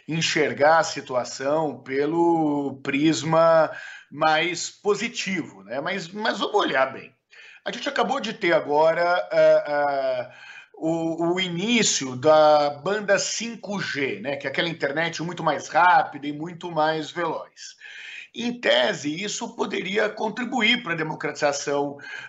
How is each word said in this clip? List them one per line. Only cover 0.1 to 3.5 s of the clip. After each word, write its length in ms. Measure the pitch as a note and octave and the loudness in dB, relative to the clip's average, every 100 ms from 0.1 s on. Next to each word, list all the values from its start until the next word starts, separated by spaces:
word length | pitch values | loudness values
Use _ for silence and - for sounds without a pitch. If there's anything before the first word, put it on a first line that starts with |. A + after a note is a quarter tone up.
| D#3+ D#3+ D#3+ C#3 A#2 D3 D#3+ | -4 -2 2 0 4 6 6
a 60 | |
situação 960 | D3+ C#3+ C3+ B2+ - - C3+ D3+ D#3 B2 | 4 -4 -4 -4 -4 -6 -2 0 -2 -6
pelo 1000 | B2+ C3+ D3 E3 E3+ E3 D#3 C#3+ C#3 B2+ | -6 -2 0 2 4 4 2 0 -2 -6
prisma 840 | - C#3 D#3 C#3+ D#3+ D#3+ E3 | -4 2 2 2 2 4 6